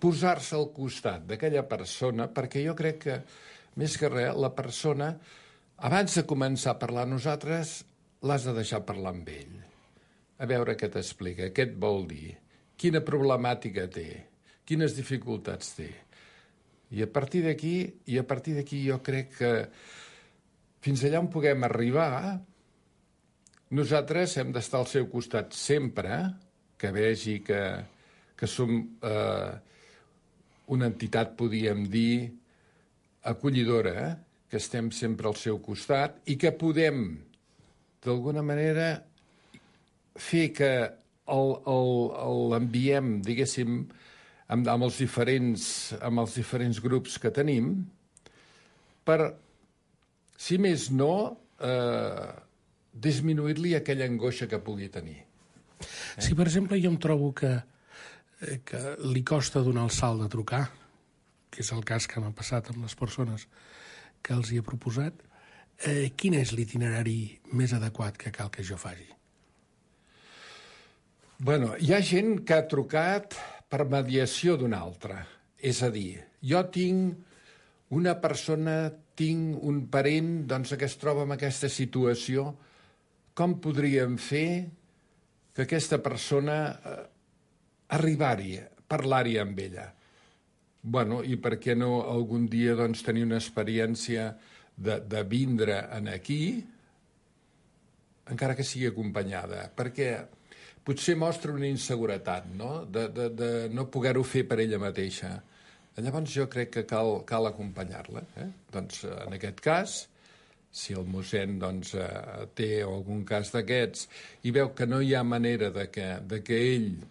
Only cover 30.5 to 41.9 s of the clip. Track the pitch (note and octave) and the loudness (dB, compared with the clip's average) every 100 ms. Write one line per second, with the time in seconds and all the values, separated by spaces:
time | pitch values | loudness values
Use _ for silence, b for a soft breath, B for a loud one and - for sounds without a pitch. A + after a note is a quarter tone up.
30.5 | _ - B2+ A#2+ G2 G#2+ A2+ A2+ - A#2 | _ -2 2 2 0 0 2 0 0 0
31.5 | A2 G#2+ G2+ G2+ A2+ A#2 A#2+ A#2+ - _ | 2 2 2 2 4 4 4 0 -8 _
32.5 | b b b b _ _ _ A#2+ A2+ C#3+ | b b b b _ _ _ -4 0 2
33.5 | C3 A#2 A#2 G#2+ F#2 D3 E3 - _ _ | 4 4 4 4 0 -2 -4 -10 _ _
34.5 | A2 - A#2+ A2+ - A2+ A2 A2 G#2+ - | -6 -2 -2 -2 -2 -2 0 -2 -2 -2
35.5 | G#2 - G#2 - C#3 C#3+ - - C3+ E3 | -2 -4 -6 0 2 2 -2 -4 2 4
36.5 | D#3+ E3 D#3 D#3 C#3 F#2+ D#2 - _ b | 4 2 4 4 4 -2 -4 -14 _ b
37.5 | b b b b _ B2+ B2 C3 D3 D3 | b b b b _ -2 0 0 -2 0
38.5 | D3 D#3 D#3 E3 D#3 - _ b b b | 2 2 2 0 -2 -8 _ b b b
39.5 | b b b b _ _ - - E3+ D#3 | b b b b _ _ -14 0 2 2
40.5 | - C#3 B2+ A2 - _ _ - C3+ C3+ | 4 4 4 2 -4 _ _ -2 2 2
41.5 | C3 C#3+ C3 B2+ | 2 0 2 4